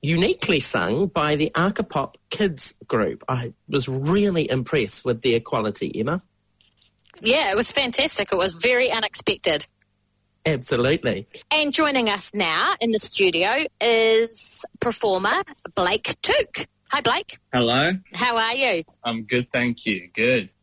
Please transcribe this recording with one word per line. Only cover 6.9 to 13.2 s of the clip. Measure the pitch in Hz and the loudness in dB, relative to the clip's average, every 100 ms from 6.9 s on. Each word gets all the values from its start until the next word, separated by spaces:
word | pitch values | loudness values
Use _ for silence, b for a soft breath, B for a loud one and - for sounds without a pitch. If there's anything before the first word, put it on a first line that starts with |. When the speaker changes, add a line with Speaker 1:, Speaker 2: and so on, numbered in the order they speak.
| _ _ - | _ _ -6
Speaker 2:
Yeah, | 214 269 247 | 0 2 2
it | 196 | 0
was | 233 | 0
fantastic. | - 269 233 285 - 202 | 0 -2 0 0 0 0
It | 190 | 0
was | 185 | 0
very | 170 240 247 254 | 0 2 2 2
unexpected. | 226 214 - - 196 - 151 - _ _ _ _ _ _ _ | 0 -2 -4 -2 -2 0 0 -2 _ _ _ _ _ _ _
Speaker 1:
Absolutely. | - 147 123 127 123 165 131 98 101 B - | -2 -2 -2 0 2 2 0 -4 -8 B -2
Speaker 2:
And | 311 302 | 0 0
joining | 277 302 269 226 | 2 2 2 0
us | 202 - | -2 -4
now | 208 175 160 269 392 | -4 -2 0 0 0
in | 233 | 0
the | 220 | 0
studio | - - | 0 2